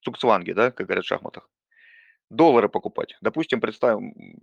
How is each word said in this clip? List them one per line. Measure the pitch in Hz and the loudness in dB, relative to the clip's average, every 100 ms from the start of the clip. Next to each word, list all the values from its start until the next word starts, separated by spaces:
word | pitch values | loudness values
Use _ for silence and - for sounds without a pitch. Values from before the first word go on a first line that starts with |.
цугцванге, | - 120 123 101 87 | -12 -2 2 2 0
да, | 90 123 | 0 0
как | - 95 | -2 -4
говорят | 95 - | -4 -2
в | |
шахматах. | 98 - - - _ _ _ _ _ _ _ _ | -6 -6 -16 -20 _ _ _ _ _ _ _ _
Доллары | 113 165 120 101 | 2 6 6 4
покупать. | 101 - - 76 - | 0 -6 -8 -10 -8
Допустим, | 107 131 160 117 | -6 -4 -2 -2
представим, | 113 110 123 104 98 - | -2 -2 0 0 -4 -16
м, | - - | -20 -20